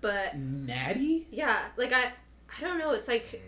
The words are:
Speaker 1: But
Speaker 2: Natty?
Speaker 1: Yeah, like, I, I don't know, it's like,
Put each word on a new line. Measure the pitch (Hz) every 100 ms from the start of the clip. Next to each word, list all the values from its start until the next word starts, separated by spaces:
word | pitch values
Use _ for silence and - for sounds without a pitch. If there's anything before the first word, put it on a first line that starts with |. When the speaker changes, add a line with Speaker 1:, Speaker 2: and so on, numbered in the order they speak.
Speaker 1:
But | 220 202 190 143
Speaker 2:
Natty? | 135 139 135 123 131 233 285 330 330
Speaker 1:
Yeah, | 214 294 208 - -
like, | 247
I, | 254 247 - - - - -
I |
don't | 311 339
know, | 311
it's | 233 208
like, | 233 - -